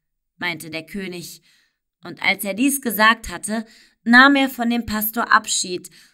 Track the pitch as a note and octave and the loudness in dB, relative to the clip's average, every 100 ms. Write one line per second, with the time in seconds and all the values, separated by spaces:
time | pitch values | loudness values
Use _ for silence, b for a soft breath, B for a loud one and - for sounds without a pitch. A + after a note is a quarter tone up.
0 | _ _ _ - F3 D#3 D#3+ D#3+ D#3+ G3+ | _ _ _ -10 -8 -8 -10 -12 -10 -10
1 | F#3 F3 - - _ _ _ _ _ _ | -10 -10 -14 -18 _ _ _ _ _ _
2 | F3 - F3+ G3 G3+ G3 C#4 C#4 A#3 F#3+ | -18 -8 -6 -6 -6 -2 -2 -2 -4 2
3 | A3 A3+ - F3 - A3+ A3 b b b | 2 2 -4 -12 -8 -8 -8 b b b
4 | A3+ B3 C#4 C#4+ C4 C4 A#3 A#3+ A3+ G#3+ | 4 8 8 6 2 -2 -2 -2 -2 -4
5 | G#3+ A#3 - A3 - - F#3 F3+ - b | -4 -4 2 2 2 -4 -4 -8 -10 b
6 | b | b